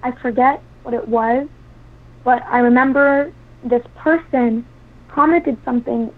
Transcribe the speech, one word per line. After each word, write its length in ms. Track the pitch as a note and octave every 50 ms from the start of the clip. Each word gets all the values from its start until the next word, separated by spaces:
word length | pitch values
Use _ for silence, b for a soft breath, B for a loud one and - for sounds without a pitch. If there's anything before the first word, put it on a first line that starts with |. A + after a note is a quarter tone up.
I 100 | - B3+
forget 500 | B3 - - B3 A3+ A#3 B3 C4 C#4+ - - - - - -
what 100 | - A#3
it 140 | A#3 - -
was, 360 | A3 A#3 A3+ A3+ A#3 C4 C#4+ D#4 - - - - - - - - - - - - - - -
but 180 | B3+ B3 A#3+ - -
I 100 | - B3
remember 720 | A#3+ A#3+ A#3+ B3 C4 C4+ C4 C#4 C#4+ C#4 C#4 C#4 C#4+ D#4 - - - - - - -
this 180 | B3 B3 A#3+ A#3+ - -
person 680 | - - D#4 D#4+ E4 E4 - - C4 A#3+ A#3 A3 A3+ A#3 - - - - - - - - -
commented 480 | - - C#4+ D#4 E4 E4+ E4+ D4+ B3+ A3 -
something 440 | - B3 B3 A#3+ - A#3 A#3 A#3 A3 -